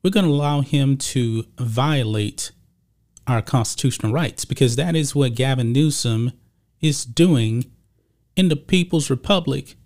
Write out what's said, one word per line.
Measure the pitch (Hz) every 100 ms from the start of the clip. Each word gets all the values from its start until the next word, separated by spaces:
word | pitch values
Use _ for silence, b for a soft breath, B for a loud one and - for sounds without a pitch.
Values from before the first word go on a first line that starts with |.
we're | 185
gonna | 202 185
allow | 143 147 147
him | 139 147 139 135
to | - 135 120 113 110 -
violate | 123 110 139 147 113 107 104 - - _ _ _ _ _ _ _ -
our | 120
constitutional | - 131 110 - 135 - 110
rights," | 123 160 -
because | - - 127 117
that | 170
is | 160 143
what | 143 135
Gavin | 113 131 131 117
Newsom | 123 151 139 120 113 120 - _ _ _ _
is | 160 143 -
doing | 117 175 147 113 113 127 _ _ _ _ _ _ -
in | 185
the | 147
People's | - 185 175 165 147
Republic | 131 - 196 170 135 139 -